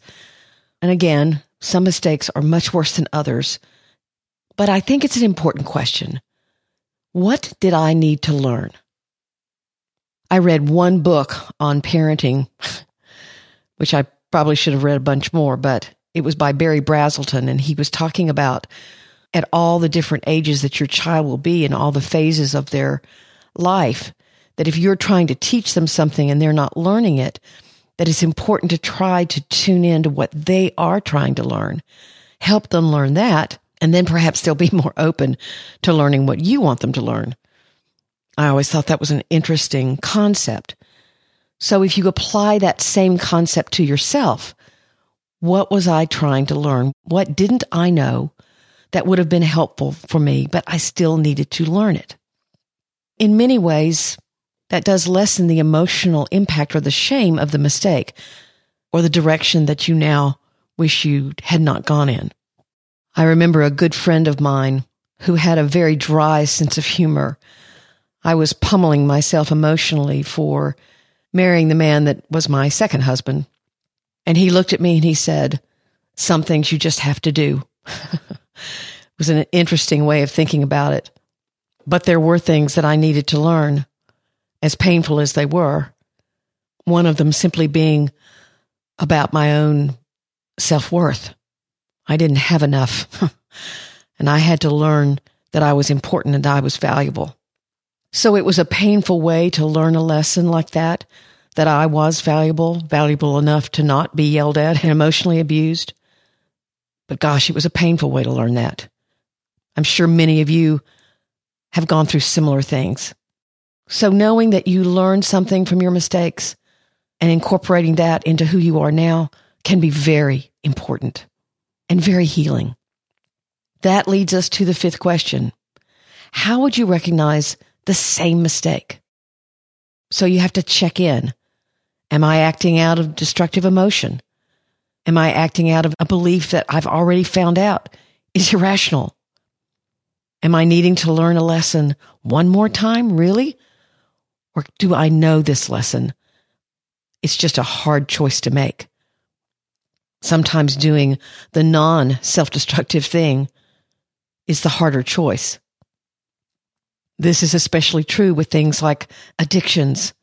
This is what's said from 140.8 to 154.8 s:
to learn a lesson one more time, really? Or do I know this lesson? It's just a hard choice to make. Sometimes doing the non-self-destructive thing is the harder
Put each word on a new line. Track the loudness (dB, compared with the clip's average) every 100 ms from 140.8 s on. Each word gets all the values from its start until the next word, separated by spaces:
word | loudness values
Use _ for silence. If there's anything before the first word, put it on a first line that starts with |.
| 4 2
to | 2
learn | 2 2 2
a |
lesson | 2 0 0 0 0 -2 _ _
one | -2 2 4
more | 4 2
time, | 0 -2 0 0 2
really? | 2 2 -2 -6 _ _ _ _ _ _ _ _ _ -8
Or | -8 -2
do | 0
I | 2 2
know | 4 4 2
this | 2 -2 -4
lesson? | -4 -4 -4 -6 -8 _ _ _ _ _ _ _ _ _ _
It's | -6 -2
just | -2 -2
a |
hard | -4 -4 0 0 -2
choice | -2 -2 -2
to | -2
make. | -2 -2 -6 -18 _ _ _ _ _ _ _ _ _ _ _ _ _
Sometimes | -2 0 2 0 0
doing | 0 2 2 2 -2 -8 -20 -4
the | 0
non-self-destructive | 4 4 4 2 0 -2 -2 -2 -2 -4 -2 -2 -2 -2 -2
thing | -2 0 0 -4 _ _ _ _ _ _ _ _ _ -6
is | -2
the | -2
harder | 0